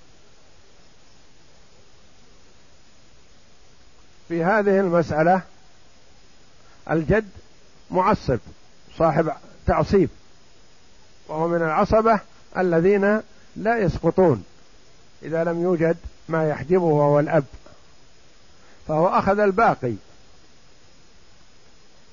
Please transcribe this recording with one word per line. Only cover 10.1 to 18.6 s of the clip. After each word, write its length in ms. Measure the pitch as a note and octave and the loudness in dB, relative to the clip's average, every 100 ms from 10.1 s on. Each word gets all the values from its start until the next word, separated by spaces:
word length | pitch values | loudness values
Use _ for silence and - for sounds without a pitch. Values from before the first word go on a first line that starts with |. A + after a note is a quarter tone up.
| - - - - - - - - - - - - | -4 -20 -20 -20 -20 -20 -20 -20 -20 -20 -20 -12
وهو 200 | D#3 E3+ | -6 -2
من 140 | E3+ | -2
العصبة 580 | D#3+ D#3 G#3 G#3+ A3 G#3 - - - - | -2 0 2 2 2 0 -2 -20 -12 -4
الذين 640 | F#3 E3 F3+ G3+ G3+ G#3+ - - - - | 0 2 2 2 2 0 -4 -20 -20 -8
لا 220 | G3+ A#3 | -4 -2
يسقطون 680 | F3+ - E3 F#3 F3+ A2 - - - - - - - - | -2 0 -2 2 2 2 -4 -20 -20 -20 -20 -20 -20 -18
إذا 200 | D3 E3 | -8 -4
لم 200 | E3+ E3+ | -4 -2
يوجد 340 | F3 E3+ E3 E3+ - - - | -2 0 0 -2 -8 -18 -6
ما 200 | D#3+ D#3 | -2 -2
يحجبه 340 | C#3 C3 F#3 | -4 0 0
وهو 360 | E3+ D3 C#3+ D3 | 2 2 4 2
الأب، 260 | D3+ D#3+ C#3 - - - - - - - - - - - | 2 0 -2 -12 -20 -20 -20 -20 -20 -20 -20 -20 -20 -20